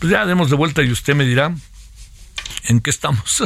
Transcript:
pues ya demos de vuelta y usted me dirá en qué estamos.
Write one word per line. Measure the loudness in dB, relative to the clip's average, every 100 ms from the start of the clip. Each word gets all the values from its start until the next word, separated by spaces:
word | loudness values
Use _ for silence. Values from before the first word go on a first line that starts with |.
pues | 0
ya | 2 2
demos | 2 2
de | 2
vuelta | 2 2
y | 0
usted | 0 0
me | 2
dirá | 2 2 0 -2 -10 -20 -20 -20 -20 -20 -18 -16 -12 -10
en | 0 0
qué | 2
estamos. | -4 -2 -2 -2 -2